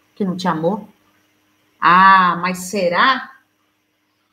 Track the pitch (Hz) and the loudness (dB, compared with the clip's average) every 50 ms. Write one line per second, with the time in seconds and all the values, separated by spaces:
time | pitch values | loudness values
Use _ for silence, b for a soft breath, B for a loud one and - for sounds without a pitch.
0 | _ _ _ - 208 185 175 180 - 185 170 156 160 170 202 - - - _ _ | _ _ _ -8 -6 -6 -6 -6 -4 -4 -4 -2 -2 -4 -4 -4 -8 -14 _ _
1 | _ _ _ _ _ _ _ _ _ _ _ _ _ _ _ _ - 160 175 185 | _ _ _ _ _ _ _ _ _ _ _ _ _ _ _ _ 0 2 4 6
2 | 190 196 190 190 185 180 170 175 175 180 185 180 - - - 202 185 175 175 180 | 6 6 6 6 4 2 -2 -2 -6 -6 -8 -8 -10 -8 -6 -4 -2 -2 0 0
3 | 226 269 262 254 - - - _ _ _ _ _ _ _ _ _ _ _ _ _ | 0 0 0 -2 -6 -12 -20 _ _ _ _ _ _ _ _ _ _ _ _ _
4 | _ _ _ _ _ _ | _ _ _ _ _ _